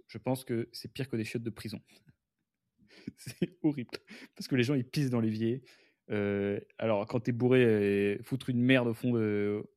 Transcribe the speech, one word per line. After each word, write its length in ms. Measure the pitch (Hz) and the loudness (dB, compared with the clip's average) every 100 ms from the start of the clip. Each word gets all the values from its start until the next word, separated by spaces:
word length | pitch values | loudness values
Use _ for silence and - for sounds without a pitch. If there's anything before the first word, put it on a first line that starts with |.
| - | -16
Je 120 | 113 | -10
pense 260 | - 131 | -4 -4
que 240 | - 117 120 | -4 -4 -4
c'est 200 | - 113 | -10 -16
pire 160 | - 135 | -10 -6
que 80 | 117 | -4
des 80 | |
chiottes 180 | 107 - | -4 -6
de 60 | 117 | -8
prison. 320 | - 110 107 _ _ _ _ _ _ _ _ _ _ _ | -10 -12 -12 _ _ _ _ _ _ _ _ _ _ _
<laughs> 260 | - - - | -18 -18 -16
C'est 420 | - - 175 - | -16 -6 -6 -2
horrible. 280 | 156 143 120 - _ 220 - - | -2 -2 -8 -12 _ -20 -20 -14
Parce 100 | - | -2
que 100 | 131 | 0
les 60 | |
gens, 120 | 117 | 2
ils 100 | 143 | 2
pissent 240 | 127 151 135 | -2 -2 0
dans 120 | 123 | 0
l'évier. 420 | 113 110 113 127 131 - _ _ - | 0 0 -2 -2 -8 -20 _ _ -6
Euh, 500 | 104 101 101 101 101 - - | -2 0 0 0 -2 -6 -6
alors, 300 | 113 104 107 | 0 0 0
quand 140 | 127 | -4
t'es 120 | 127 | -2
bourré, 320 | 120 123 127 | 0 4 6
euh, 580 | 120 107 101 101 101 101 | 6 6 4 4 2 0
foutre 280 | - 135 - | -4 -8 -2
une 100 | 120 | 0
merde 280 | 127 131 120 | 4 4 4
au 40 | |
fond 200 | 110 127 | -2 0
de, 540 | 120 107 104 104 104 - | 2 2 0 0 -2 -6